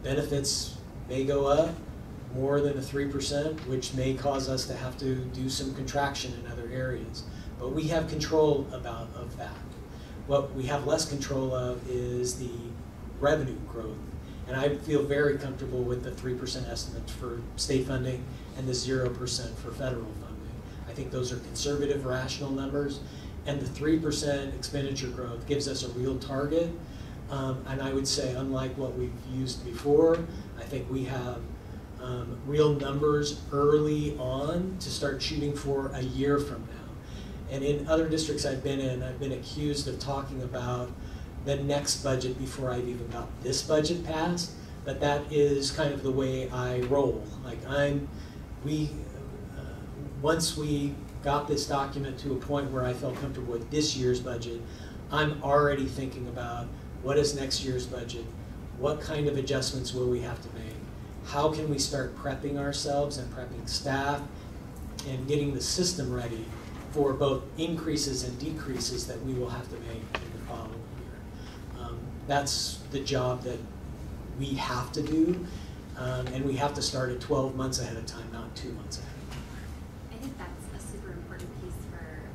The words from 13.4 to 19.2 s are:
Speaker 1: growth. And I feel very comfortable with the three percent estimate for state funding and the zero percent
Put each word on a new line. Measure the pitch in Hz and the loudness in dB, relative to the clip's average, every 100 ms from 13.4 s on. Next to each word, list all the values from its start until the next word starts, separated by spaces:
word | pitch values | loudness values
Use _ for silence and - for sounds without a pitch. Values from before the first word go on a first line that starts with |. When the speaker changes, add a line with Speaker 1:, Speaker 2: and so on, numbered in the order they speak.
| 127 113 - | 2 -2 -6
Speaker 1:
growth. | 117 113 - - - - - - | -6 -6 -6 -8 -8 -8 -10 -4
And | 135 | 2
I | 143 143 | 2 2
feel | - 143 | 4 4
very | 139 143 147 135 | 6 6 6 4
comfortable | 135 127 131 123 | 0 -4 -2 0
with | 123 123 | 0 0
the | 127 | -2
three | 120 131 123 | -4 -2 -2
percent | 127 131 127 | -2 -4 -2
estimate | - - - - | -4 -4 -6 -6
for | - 123 120 120 - | -6 -6 -6 -6 -4
state | - 131 131 | 2 4 4
funding | 131 127 127 - - - - | 0 0 -2 -4 -8 -10 -4
and | 131 | -2
the | |
zero | 123 123 131 123 | 0 2 2 2
percent | 123 | 0